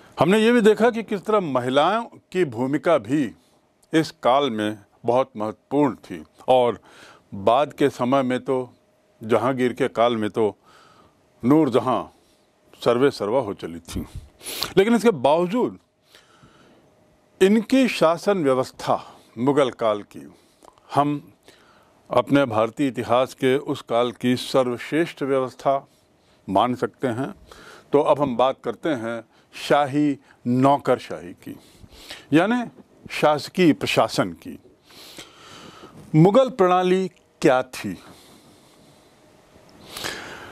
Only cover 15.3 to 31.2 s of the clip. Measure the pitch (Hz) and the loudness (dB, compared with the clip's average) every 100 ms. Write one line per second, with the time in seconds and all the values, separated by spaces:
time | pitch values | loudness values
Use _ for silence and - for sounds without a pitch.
15.3 | 160 180 247 160 95 _ _ _ - _ | 2 2 -2 -2 -6 _ _ _ -20 _
16.3 | _ _ _ _ _ _ _ _ _ _ | _ _ _ _ _ _ _ _ _ _
17.3 | _ 190 220 208 262 247 - 160 170 202 | _ 4 4 2 2 2 2 0 2 0
18.3 | 196 139 127 127 - - 113 - - _ | 0 2 0 -2 -8 -4 -4 -6 -20 _
19.3 | - 131 139 131 - 113 104 101 - 69 | -4 0 2 0 0 -2 -2 -8 -20 -20
20.3 | - _ _ - _ _ 143 147 147 - | -20 _ _ -20 _ _ -2 -2 -4 -12
21.3 | _ - _ _ _ _ _ - 120 120 | _ -20 _ _ _ _ _ -2 -2 2
22.3 | 139 135 107 113 110 139 120 110 120 135 | 2 2 0 -2 -2 -4 -4 0 0 0
23.3 | - 131 135 143 135 - 117 123 - 123 | -2 0 0 -2 -8 -4 -2 -2 -2 -2
24.3 | 123 - 139 123 117 - 147 170 - 135 | -2 0 0 0 -4 -4 -4 -4 -6 -4
25.3 | 135 127 - 143 139 - _ _ _ _ | -2 -4 -4 -2 -2 -6 _ _ _ _
26.3 | _ - 95 120 120 117 - 160 113 143 | _ -2 0 0 -2 -6 -4 -6 -6 -8
27.3 | - - - - - _ 143 147 139 143 | -12 -20 -20 -20 -20 _ 0 2 0 0
28.3 | 117 127 131 123 107 170 131 113 117 - | 0 0 0 -10 -6 -6 -4 -6 -10 -14
29.3 | _ _ - - 147 143 143 147 135 _ | _ _ -16 0 2 2 0 -2 -2 _
30.3 | _ 123 127 139 139 135 123 - 82 | _ -2 2 4 2 0 -2 -4 -14